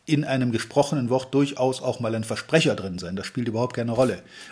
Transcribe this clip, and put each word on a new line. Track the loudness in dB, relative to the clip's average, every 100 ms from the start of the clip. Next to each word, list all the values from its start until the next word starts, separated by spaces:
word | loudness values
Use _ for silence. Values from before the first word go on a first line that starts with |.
| 0
in | 0
einem | 2 0 2
gesprochenen | 0 0 2 2 2 2
Wort | 0 2
durchaus | 2 2 2 -2 0
auch | -4 -2
mal | -2 -2
ein |
Versprecher | -4 -6 2 4 4 0
drin | -4 -8
sein. | -6 -6
Das | -6
spielt | -4 -2
überhaupt | 0 -2 -2
keine | -2
Rolle. | 2 2 2 -10 -20 -20